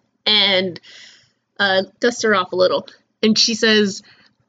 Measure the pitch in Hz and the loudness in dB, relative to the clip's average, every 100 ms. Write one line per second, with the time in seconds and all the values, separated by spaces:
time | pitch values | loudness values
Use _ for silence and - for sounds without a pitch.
0 | _ _ - 214 196 185 190 160 - - | _ _ -2 0 2 0 -2 -8 -18 -20
1 | - - _ _ _ - 202 190 196 _ | -20 -20 _ _ _ -4 -2 0 -2 _
2 | 240 240 226 202 180 185 185 143 - - | -4 -2 0 0 -2 0 0 0 -6 -16
3 | _ _ 220 214 - 226 226 214 208 190 | _ _ 0 2 0 0 2 2 0 -4
4 | - _ _ _ | -14 _ _ _